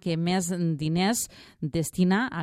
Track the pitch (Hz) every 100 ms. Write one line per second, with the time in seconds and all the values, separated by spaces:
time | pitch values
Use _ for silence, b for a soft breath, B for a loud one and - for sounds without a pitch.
0 | 180 160 170 185 170 180 170 151 156 165
1 | 190 233 - B B B 151 165 156 -
2 | 180 190 254 170